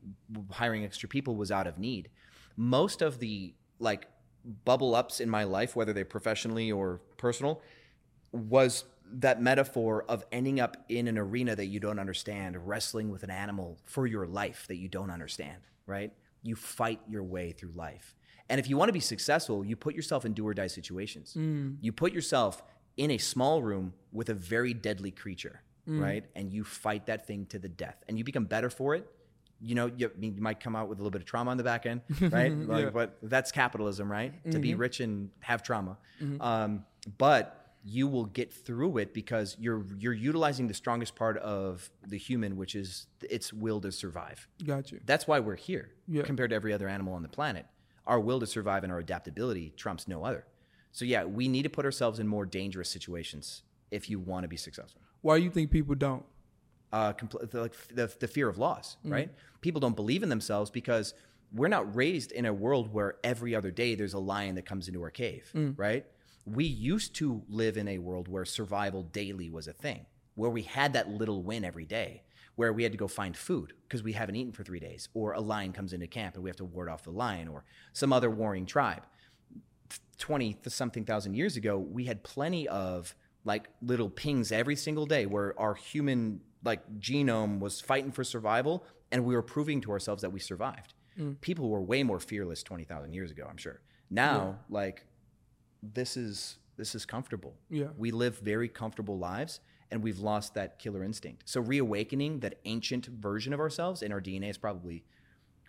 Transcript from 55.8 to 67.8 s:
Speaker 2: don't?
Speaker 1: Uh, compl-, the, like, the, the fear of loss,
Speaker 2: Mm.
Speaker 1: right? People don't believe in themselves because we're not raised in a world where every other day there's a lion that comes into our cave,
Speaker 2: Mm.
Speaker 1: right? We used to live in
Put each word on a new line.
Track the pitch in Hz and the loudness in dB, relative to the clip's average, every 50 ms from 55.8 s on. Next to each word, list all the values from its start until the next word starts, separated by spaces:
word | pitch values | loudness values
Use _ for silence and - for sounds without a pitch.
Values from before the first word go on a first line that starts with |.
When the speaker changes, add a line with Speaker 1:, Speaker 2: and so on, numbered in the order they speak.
| 147 139 143 | 4 4 2
Speaker 2:
don't? | 135 143 139 131 131 - - - - - _ _ _ _ _ _ _ _ _ | 2 2 2 2 0 -6 -12 -18 -20 -20 _ _ _ _ _ _ _ _ _
Speaker 1:
Uh, | 107 110 110 104 104 | 0 2 2 2 2
compl-, | - 113 107 - - 120 107 | 0 -4 -6 -6 -6 -6 -6
the, | - 120 | -4 -4
like, | 113 117 - - - - | -4 -4 -6 -10 -16 -6
the, | 117 123 117 107 - - | -2 0 0 0 -2 -4
the | 120 110 | -6 -2
fear | - 143 135 110 | 0 2 2 2
of | 87 98 | 2 2
loss, | 127 175 - - - - - - - | 2 0 0 -2 -6 -12 -14 -8 -4
Speaker 2:
Mm. | 151 | -2
Speaker 1:
right? | - 170 160 - - - - - - _ | 0 0 0 -2 -6 -16 -20 -20 -12 _
People | - 180 160 151 | -2 -2 2 2
don't | 127 120 110 | 2 2 2
believe | 110 104 107 143 196 | 2 2 2 2 2
in | 220 170 | 2 2
themselves | 120 107 - - 104 104 104 101 | 2 0 0 0 0 0 0 0
because | - 123 - 127 117 113 101 - - - - - _ _ _ _ | -2 -4 0 2 2 2 2 0 -6 -12 -18 -20 _ _ _ _
we're | 107 113 143 202 | 0 2 4 4
not | 208 165 98 104 101 | 4 4 2 2 2
raised | 123 135 165 185 147 - - | 2 4 4 4 2 -2 -4
in | - 120 120 | -4 -2 0
a | 110 | 0
world | 104 98 104 123 143 127 113 107 | 0 2 2 4 4 4 2 0
where | 107 104 101 98 - - - | 0 0 0 0 0 -2 -2
every | 120 123 113 120 120 113 | 0 0 0 0 0 0
other | 107 98 95 | 0 0 0
day | 87 104 120 120 110 | 0 2 2 2 2
there's | 98 104 95 98 | 2 0 -2 -2
a | 98 | -2
lion | 95 98 98 101 101 98 92 | -2 0 0 0 0 -2 -2
that | 92 - | -4 -6
comes | - 101 95 90 | -6 -6 -6 -6
into | 92 90 87 | -6 -6 -6
our | 85 78 | -6 -6
cave, | - - 123 104 - - - - - | -4 -4 -4 -4 -4 -6 -10 -6 -2
Speaker 2:
Mm. | 156 151 139 139 95 | 0 0 0 0 0
Speaker 1:
right? | 101 104 113 139 - - - _ _ _ - - - | 2 2 2 2 -2 -6 -14 _ _ _ -20 -14 -10
We | 104 107 131 170 | -2 0 2 2
used | 160 - 104 110 135 196 214 - - - | 2 0 0 0 2 2 2 0 -2 -2
to | - 156 139 117 104 - 101 | 0 0 0 0 -2 -4 -4
live | 104 110 113 110 98 | 0 2 2 2 2
in | 107 | 2